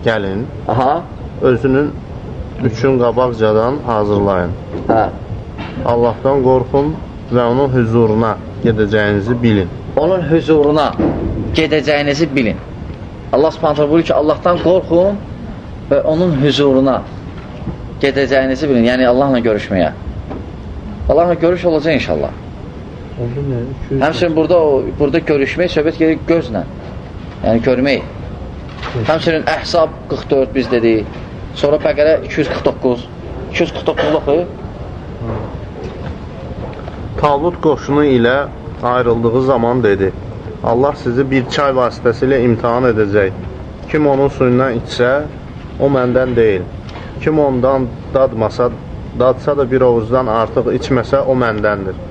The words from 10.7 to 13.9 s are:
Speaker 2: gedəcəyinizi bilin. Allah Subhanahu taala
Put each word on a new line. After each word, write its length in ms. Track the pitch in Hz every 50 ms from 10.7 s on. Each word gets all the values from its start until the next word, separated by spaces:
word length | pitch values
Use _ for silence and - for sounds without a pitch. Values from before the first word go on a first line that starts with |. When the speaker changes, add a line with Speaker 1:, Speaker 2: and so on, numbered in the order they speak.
| 151 156 143 127 - - - - - - - - - - - - -
Speaker 2:
gedəcəyinizi 800 | - 160 156 151 156 135 143 151 143 143 147 139 143 165 151 131
bilin. 200 | 127 123 104 92 - - - - - - - - - - - - - - - -
Allah 180 | 123 147 160
Subhanahu 240 | 147 - - 156 147
taala 160 | 147 151 143